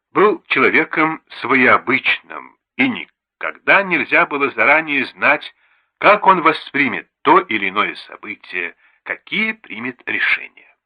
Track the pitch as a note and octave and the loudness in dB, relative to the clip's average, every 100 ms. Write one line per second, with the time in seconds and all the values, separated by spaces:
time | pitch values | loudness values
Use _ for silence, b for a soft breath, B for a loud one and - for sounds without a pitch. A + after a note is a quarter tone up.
0 | _ C#3+ G#3+ F#3 - C#3 A#2 B2 D#3 - | _ 2 2 2 -2 0 2 2 0 0
1 | D#3 D#3+ _ - A#2 C3 B2 G#2 - C3 | -2 -2 _ -12 -2 2 4 4 2 -2
2 | - - E2 D#2 C2 _ _ - C3 G2 | 0 -4 -6 -18 -18 _ _ -4 -4 -4
3 | D2 _ _ _ E2 D2+ - F3 G3 E3 | -12 _ _ _ -10 -6 0 0 2 -2
4 | G#2 D3+ E3+ C#3+ C#3 G2 A#2 D3+ D#3+ C#3+ | 0 0 0 -2 -4 0 2 2 0 -4
5 | A#2 F2+ A#2 D3 - - _ _ _ _ | -4 -2 -2 -2 -4 -20 _ _ _ _
6 | E3 G#3 F#3+ F3+ D#3 D#3 - C#3 C3+ F#2+ | 2 4 4 4 2 0 -4 -2 -2 -4
7 | - _ - F3 F#3 A2 G2 G2 F#2 D2+ | -10 _ 4 4 4 -2 -2 -2 -2 -6
8 | - - G#2 G2+ - F#2 F2 - _ _ | -16 -18 -16 -16 -12 -8 -8 -12 _ _
9 | - E2 - E3+ A3 A3 - G#2 B2 B2+ | -10 -10 -6 -4 -4 -6 -14 -12 -12 -10
10 | - G#2+ - - - _ _ _ | -8 -4 -4 -4 -8 _ _ _